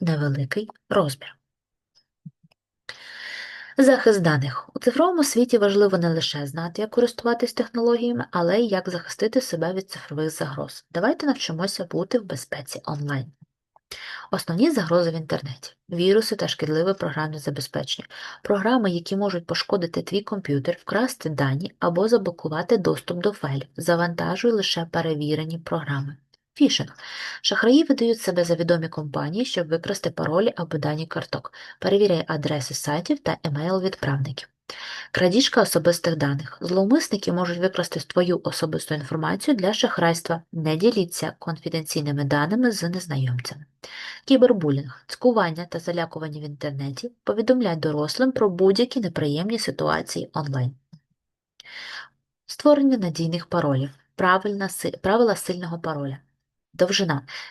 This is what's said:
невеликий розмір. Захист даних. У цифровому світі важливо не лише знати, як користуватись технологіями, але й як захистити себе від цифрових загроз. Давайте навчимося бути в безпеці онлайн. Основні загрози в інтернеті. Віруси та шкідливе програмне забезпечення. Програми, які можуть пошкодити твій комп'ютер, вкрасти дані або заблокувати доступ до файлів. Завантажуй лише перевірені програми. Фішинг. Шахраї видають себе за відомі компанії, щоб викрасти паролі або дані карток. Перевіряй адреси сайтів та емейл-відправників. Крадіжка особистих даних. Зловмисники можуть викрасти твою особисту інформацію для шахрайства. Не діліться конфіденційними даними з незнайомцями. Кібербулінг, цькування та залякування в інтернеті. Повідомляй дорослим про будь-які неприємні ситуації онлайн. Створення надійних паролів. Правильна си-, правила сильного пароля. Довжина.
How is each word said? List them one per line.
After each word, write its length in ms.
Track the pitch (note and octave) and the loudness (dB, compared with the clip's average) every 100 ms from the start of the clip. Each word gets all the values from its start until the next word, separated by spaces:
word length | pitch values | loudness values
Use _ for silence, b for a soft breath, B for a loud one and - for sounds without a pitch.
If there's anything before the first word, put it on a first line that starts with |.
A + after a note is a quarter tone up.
невеликий 680 | E3+ D3+ D3 C#3 C3+ - G#3+ - _ | 0 0 0 0 -2 -4 -6 -14 _
розмір. 480 | G3+ D3+ C3+ - - _ _ _ _ _ _ _ _ - - _ _ _ _ - B B B B B B B B - | 0 0 -4 -14 -20 _ _ _ _ _ _ _ _ -20 -20 _ _ _ _ -20 B B B B B B B B 4
Захист 420 | C4+ B3+ A#3 G3+ | 6 8 6 6
даних. 480 | E3 D3 C#3 - - | 4 2 0 -6 -10
У 40 | - | 0
цифровому 460 | - A#3+ F4 F4 | 0 4 2 4
світі 340 | C#4 A3+ A#3+ A#3 | 2 2 4 4
важливо 400 | G3+ G3+ G3+ F#3 | 4 4 4 4
не 100 | E3+ | 2
лише 380 | D#3+ - D3 C#3+ | 0 -2 -4 -6
знати, 360 | D#3 E3+ E3+ | -6 -8 -6
як 80 | A3 | -2
користуватись 600 | - A#3 - A#3 A#3 A#3+ | 2 2 0 -2 0 -2
технологіями, 760 | - A3+ A#3+ A#3 A#3 A#3+ A#3+ - | -2 -4 0 2 2 0 -2 -4
але 300 | F3+ E3+ G3+ | 0 2 2
й 80 | A#3+ | 2
як 200 | F#3 F#3 | 0 -2
захистити 520 | F3+ - - A3 C4 | -6 -8 -2 0 0
себе 320 | - E3 E3 | 0 -2 -2
від 180 | F#3 F#3+ | -2 -6
цифрових 400 | - - D3 D#3 | -14 -10 -4 -4
загроз. 540 | D#3 D3+ C#3 C#3+ - - | -4 -6 -6 -10 -12 -8
Давайте 360 | - G#3+ E4 D4 | -2 0 0 0
навчимося 580 | C4 - E3 G3 - | -2 -2 -2 -4 -4
бути 340 | F3 D#3+ F#3 A#3+ | -4 -4 0 -2
в 60 | |
безпеці 560 | F#3+ D3+ - - C3 - | -2 -8 -8 -10 -10 -10
онлайн. 480 | - D3 C#3+ C#3 C#3 - - _ _ _ _ B B B B | -8 -6 -4 -4 -6 -14 -20 _ _ _ _ B B B B
Основні 400 | F#3+ - E3+ D4+ | -6 -2 2 4
загрози 400 | C4+ D#3+ F3 E3+ | 4 2 4 2
в 40 | |
інтернеті. 580 | D#3+ D#3 D#3 C#3+ B2+ - - - | -2 -4 -6 -6 -12 -16 -20 -8
Віруси 460 | E3+ F3+ G#3 A3 G3+ | 0 4 4 2 -2
та 120 | E3+ | -4
шкідливе 460 | - D3+ D#3 F3+ | -2 -2 0 0
програмне 440 | F#3+ E3+ C#3+ D#3 D3+ | 0 -2 -4 -4 -4
забезпечення. 720 | - D3 C3+ D3 D3 - - B B B | -6 -6 -6 -6 -6 -8 -10 B B B
Програми, 480 | - G3+ A3 B3+ G3+ | -2 0 2 2 2
які 260 | E3+ E3+ G3 | 0 -2 -2
можуть 300 | G3+ F3 E3 | -2 -4 -4
пошкодити 560 | E3+ - G3+ E3+ E3+ | -6 0 0 0 -4
твій 180 | - G3 | -2 -4
комп'ютер, 580 | G#3 G3+ - C#3+ E3+ F3 | -2 -6 -2 -2 0 -4
вкрасти 460 | - G3+ B3+ - D#3 | -2 0 0 -2 -6
дані 440 | C#3+ C3+ C#3 F#3+ - | -2 0 0 -6 -2
або 300 | F3 E3+ A3 | 0 2 4
заблокувати 680 | A#3 F#3 E3+ D#3+ D3+ - A3+ | 2 2 -6 -6 -6 0 2
доступ 420 | E3 D3+ - F3 | 2 0 -4 -2
до 140 | G3+ | -2
файлів. 340 | G3+ C#3+ C#3 - - | -2 -4 -6 -6 -6
Завантажуй 760 | E3 E3+ E3+ E3+ E3 F#3 A#3+ | 0 2 0 -2 -4 0 2
лише 320 | A3 F#3+ - | 2 0 -2
перевірені 720 | E3 E3+ E3 D3+ D3 D#3 D#3+ E3 | -2 -2 0 -2 0 -2 -2 -8
програми. 580 | - E3+ C#3+ C#3 C#3 C#3+ _ _ _ | -4 -4 -2 -4 -4 -10 _ _ _
Фішинг. 440 | - D4 - - - B B B B | 2 4 4 -4 -10 B B B B
Шахраї 420 | - - A3 C#4 | -2 2 6 6
видають 360 | D#4+ C4+ A#3 A3+ | 6 4 2 2
себе 240 | - F3+ | 0 0
за 100 | E3+ | 2
відомі 340 | E3+ E3+ E3+ D#3+ | 2 4 2 2
компанії, 560 | D#3+ D3+ C#3 D3 F#3+ | -6 -6 -6 -4 -2
щоб 240 | C4 G3+ D#3+ | -2 -2 -2
викрасти 420 | E3 - - E3+ | -2 -2 -4 -4
паролі 420 | E3+ D#3+ E3 A3+ - | -2 0 2 2 0
або 220 | D#3+ D#3+ | -4 -2
дані 280 | D3 D3+ E3 | -2 -2 -4
карток. 460 | E3 - D3 - B B B | -6 -6 -8 -8 B B B
Перевіряй 440 | F#3 G3+ G3+ E3+ - | 2 4 6 4 0
адреси 460 | D#3+ C#3+ D3+ B2+ | -2 -2 -2 -4
сайтів 440 | C3+ - D3+ F3 D4 | -4 -2 -2 0 -2
та 200 | - D#3+ | -2 -4
емейл-відправників. 1040 | E3 C#3+ E3 F#3+ F#3 F#3+ - C#3 C3+ C3 - _ - B B B B | -2 -2 0 0 -2 -2 -2 0 -2 -6 -12 _ -18 B B B B
Крадіжка 500 | - F3+ G#3 C4+ - | 2 4 4 4 4
особистих 540 | G3 E3+ E3 E3+ F3 D3+ | 4 4 2 2 0 0
даних. 420 | C#3+ C#3+ - - | 0 -2 -6 -10
Зловмисники 720 | E3+ F#3 G3 D4 D#4+ - - | -2 2 4 4 2 -2 -2
можуть 260 | F3 F3+ F3 | -2 -2 0
викрасти 420 | F#3 F#3 F3 D#3+ | 0 0 -4 -6
твою 400 | - - F3+ F3 | -2 0 2 0
особисту 500 | - - D#3+ D#3 - | -2 -4 -2 -4 -4
інформацію 600 | D3+ C#3 D#3+ D#3 F#3+ - | -4 -4 -4 -2 0 2
для 200 | B3 F#3 | 2 2
шахрайства. 680 | A3 A#3+ - E3+ E3 - E3 - | 2 0 4 2 2 -2 -4 -4
Не 240 | E3 D#3 D#3 | -4 -2 4
діліться 560 | G#3+ A3+ F3 - D#3+ - | 4 4 0 -4 -6 -6
конфіденційними 840 | - D#3 E3 E3 D#3 E3 D3 C#3+ | -8 -8 -4 -6 -4 -4 -2 0
даними 460 | C#3 D3 D3+ A3 B3+ | 0 2 2 2 2
з 180 | G#3 E3+ | 0 -2
незнайомцями. 760 | F#3 F3 C#3 B2+ B2 - - - _ B B B B | -4 -4 -2 0 -2 -4 -10 -14 _ B B B B
Кібербулінг, 800 | - C4 A#3+ G#3+ D3+ C#3 C3+ - - | 2 6 6 4 2 0 -4 -12 -16
цькування 600 | - B3 A3+ F3 D#3+ E3+ | 0 2 4 0 -2 -8
та 80 | E3+ | -8
залякування 640 | E3+ F3 E3 D#3+ D#3 D3 | -4 -4 -4 -6 -10 -8
в 40 | |
інтернеті. 680 | D3+ D3 D3+ C#3 C#3 C3+ A#3+ - | -12 -8 -8 -6 -6 -6 -10 -8
Повідомляй 520 | - G#3 A3 B3+ G#3 D#3+ | -4 0 4 4 4 0
дорослим 560 | D#3 F3 G3+ - C4 | -2 -2 -2 0 0
про 180 | C4 G#3+ | 2 0
будь-які 500 | F3 F#3+ G3 B3+ C4 | 4 4 4 2 0
неприємні 580 | F#3+ E3 D3+ D3 G3 A#3 | -4 -2 -2 0 -2 -2
ситуації 720 | - - D3+ D#3 - E3+ - | -4 -2 0 0 -2 -8 -6
онлайн. 420 | D#3+ D3 C3+ B2+ - _ D#3 _ _ _ _ _ _ B B B B B _ _ _ - | -6 -4 -2 -4 -6 _ -20 _ _ _ _ _ _ B B B B B _ _ _ -18
Створення 500 | - D4 D4 C#4 B3+ | 2 6 6 6 4
надійних 500 | F3+ D#3 E3 E3+ - | 0 -2 -2 -2 -2
паролів. 440 | F3 D3+ C3 C#3 - _ | 0 2 0 -2 -8 _
Правильна 540 | - F#3 F#3+ G#3 G3+ G3 | -2 2 2 2 -4 -4
си-, 300 | - E3+ - | -4 -6 -2
правила 340 | F#3+ A3 A#3 F#3+ | 2 4 4 2
сильного 420 | - F3+ F3 E3+ | -2 -6 -6 -6
пароля. 400 | E3 D3 C#3 C3+ _ _ _ _ _ | -6 -4 -6 -8 _ _ _ _ _
Довжина. 480 | - F3+ G3 F3+ C#3 B B B | 0 2 2 2 0 B B B